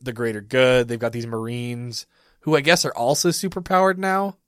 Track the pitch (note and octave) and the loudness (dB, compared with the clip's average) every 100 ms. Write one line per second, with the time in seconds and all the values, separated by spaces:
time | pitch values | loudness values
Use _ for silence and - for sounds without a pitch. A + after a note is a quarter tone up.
0 | B2+ A2+ A#2 G#2+ G#2 C3 B2+ B2+ A#2+ A#2 | -10 -6 -4 -6 -2 2 4 4 2 -2
1 | A2+ A#2+ A#2 A2+ A2+ A#2+ A#2+ A#2+ A#2+ A#2 | -4 -4 -6 -8 -6 -8 -8 -8 -10 -12
2 | - _ _ _ D3+ D3+ C#3+ F3 C#3+ - | -14 _ _ _ 0 2 4 4 2 0
3 | A#2+ D3 F3 E3 F#3+ F#3 F3 F#3 F#3+ F#3 | 0 2 0 0 -4 -6 0 2 2 2
4 | F#3+ F#3+ G3 G3 | -2 -2 -2 -8